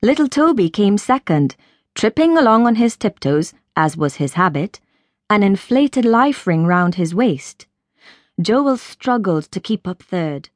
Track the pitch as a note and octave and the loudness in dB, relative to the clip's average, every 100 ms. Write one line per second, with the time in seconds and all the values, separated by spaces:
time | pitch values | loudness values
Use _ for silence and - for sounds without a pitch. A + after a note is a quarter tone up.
0 | G#3+ D4+ C#4+ - D#4 C4+ F3 - G#3 G3+ | 2 2 0 2 0 2 -2 0 0 0
1 | - C4 - D#3+ C#3 - _ _ _ - | 0 -4 0 0 0 -4 _ _ _ -2
2 | A3 A3 D#4+ E4 B3+ A3 A#3+ A3+ A#3 - | -2 2 2 4 4 4 2 2 0 0
3 | G#3+ - C#3 D3 E3+ _ _ - D#3 D#3+ | -6 -4 -2 -2 -2 _ _ -2 -2 0
4 | D3 - C#3 - F#3 C#3+ F3 - _ _ | -4 -2 -6 0 -2 0 -6 -8 _ _
5 | _ _ _ G#3 G3 G3 - B3+ C#4+ - | _ _ _ 2 2 0 0 0 0 0
6 | A#3 A3+ C4+ C#4 - E3 E3 F3+ F3+ F3 | 2 2 2 0 -2 0 2 2 0 0
7 | E3 F3 B3 C#3 - - - _ _ _ | -4 -2 -2 -2 -8 -20 -20 _ _ _
8 | _ _ _ - E3+ A#3 C#4+ B3+ - - | _ _ _ -8 -2 0 0 -2 -6 -10
9 | - B3 F#3+ D#3+ D3 - - A3 - F3+ | -4 -2 0 -4 -4 -12 -6 -6 -6 -12
10 | _ F#3 D#3+ C#3+ D3+ | _ -6 -6 -8 -14